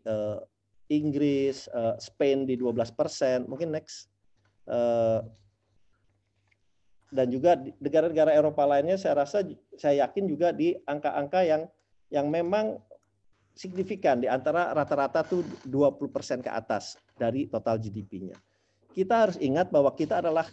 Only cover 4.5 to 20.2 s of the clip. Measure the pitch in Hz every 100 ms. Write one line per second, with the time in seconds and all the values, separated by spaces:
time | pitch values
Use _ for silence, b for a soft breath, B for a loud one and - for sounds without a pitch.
4.5 | _ - 120 120 117 113 110 113 - _
5.5 | _ _ _ _ _ _ _ _ _ _
6.5 | _ _ _ _ _ _ 131 123 127 175
7.5 | 151 131 - 139 156 165 156 156 151 151
8.5 | 147 143 143 160 190 185 143 143 202 160
9.5 | - _ - 147 143 123 202 190 143 175
10.5 | 151 170 - - 147 147 147 143 185 170
11.5 | 156 160 _ _ _ _ 143 147 165 170
12.5 | 214 220 - - - _ _ _ _ _
13.5 | - 185 180 185 139 156 123 120 131 151
14.5 | 165 175 147 139 143 135 160 156 180 156
15.5 | - 131 135 143 135 139 131 - 127 -
16.5 | 113 - 104 - - _ - 117 131 -
17.5 | 113 117 113 110 104 95 92 92 - _
18.5 | _ _ _ _ 180 190 226 214 170 139
19.5 | 151 180 151 139 147 156 175